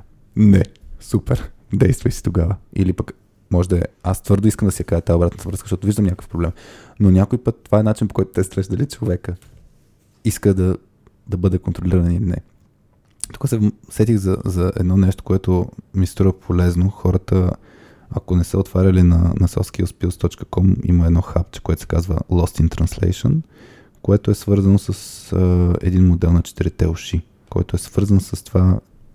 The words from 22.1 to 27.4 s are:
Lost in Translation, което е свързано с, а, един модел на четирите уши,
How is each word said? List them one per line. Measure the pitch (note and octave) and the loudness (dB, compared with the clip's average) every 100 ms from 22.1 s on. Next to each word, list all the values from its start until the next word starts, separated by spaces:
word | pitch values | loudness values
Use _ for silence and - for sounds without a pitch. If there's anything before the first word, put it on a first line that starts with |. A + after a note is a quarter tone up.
| E2 - | -4 -2
Lost | F2 E2+ - | -2 0 0
in | E2 | -2
Translation, | - D#2+ - F2+ F#2 A#2+ D#3 - _ - - _ _ | 0 -4 -2 -4 -2 -2 -2 -4 _ -20 -20 _ _
което | - G2+ - | 0 0 0
е | |
свързано | G#2 - G2+ G2 G2 | -2 0 2 4 2
с, | - G2 - - - | 0 -10 -10 -18 -6
а, | F2 F2+ F2+ F2 F2 | 0 2 2 2 0
един | F#2 F#2 F#2 | 0 2 4
модел | F2 E2+ | 4 2
на | E2+ | 2
четирите | - - F2+ - F2 | 0 -4 -4 0 -2
уши, | E2+ - F2 - _ | -2 -6 -6 -6 _